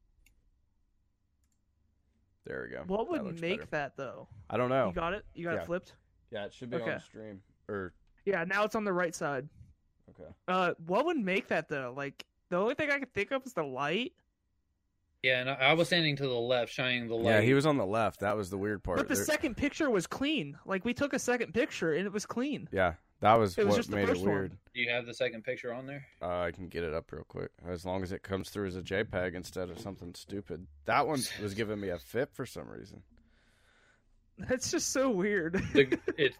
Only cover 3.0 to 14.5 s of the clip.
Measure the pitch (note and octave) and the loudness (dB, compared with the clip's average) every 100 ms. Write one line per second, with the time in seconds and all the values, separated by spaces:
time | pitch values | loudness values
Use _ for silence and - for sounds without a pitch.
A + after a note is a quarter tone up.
3 | B3+ E4 G3+ E3+ E3 G3+ - D#3 C3+ - | -4 -4 -6 -6 -6 -6 -6 -6 -6 -8
4 | C3 G#2+ - - - A2+ B2 A3 G#3 F3 | -12 -12 -16 -18 -6 -2 2 2 2 0
5 | E3+ G3+ - - E3+ D#3+ E3+ F3 F3+ - | -4 -4 -8 -8 -4 -4 -2 -4 -6 -20
6 | _ _ - A2 G2+ - A#2 A#2+ A#2 C3 | _ _ -10 -8 -8 -10 -8 -4 -4 -6
7 | - - A2 G2 - _ - G2+ F2+ - | -8 -16 -14 -14 -18 _ -8 -6 -6 -10
8 | _ _ - F#3 E3+ G3 G#3 A3+ G#3 F3+ | _ _ -2 0 0 0 0 0 0 0
9 | F3 - D#3+ C#3 D3 - - _ _ _ | 0 -2 -2 -2 -6 -12 -20 _ _ _
10 | - - D#2 - - F#3 F3+ - E3 F#3+ | -20 -20 -18 -10 0 2 2 0 0 0
11 | D#4 E4 F#3+ F#3+ - F#3 D3+ D3 B2+ C3 | 2 2 2 0 2 -2 0 -4 -4 -6
12 | C#3 - - _ - F3 G#3+ D4 D4+ C#4+ | -8 -8 -18 _ -2 2 2 2 0 0
13 | C4+ - G#3 C4 B3+ - C#3+ B2+ C#3+ F#3 | -2 -4 -2 -2 -4 -4 -2 0 0 0
14 | B3+ - _ _ _ | -2 -8 _ _ _